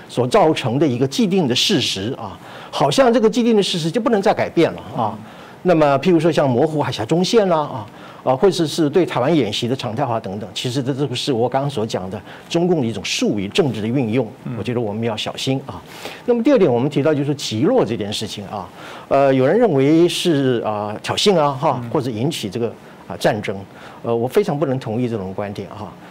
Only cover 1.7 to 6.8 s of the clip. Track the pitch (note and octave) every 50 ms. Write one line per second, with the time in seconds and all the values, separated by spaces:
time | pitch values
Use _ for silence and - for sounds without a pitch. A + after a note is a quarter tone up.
1.7 | G#3+ C#3 A2+ - - G2 G2 A#2 C#3 - A2+ G2 F2+ - - - - - - -
2.7 | - - D3 C#3 C3+ - C4+ A#3+ A#3 C4 G#3+ A3 - B3 A3+ A#3+ A3+ G#3 F#3 -
3.7 | - F3 D3+ E3+ D#3 A#3 A3 C#4+ A#3 G3 F#3+ G#3+ E3+ - A2+ - - E3+ D#3+ A#2+
4.7 | F2+ E2+ - F#2+ A#2+ B2+ A#2 G#2 F#2+ G#2+ - - - - - - - - - F3+
5.7 | F3 D#3+ D3+ C#3+ D#3 E3+ E3+ F#3+ F3 D#3+ D3 E3+ D3 E3+ D3+ C3+ B2 A#2 D#3 D#3
6.7 | D#3 D3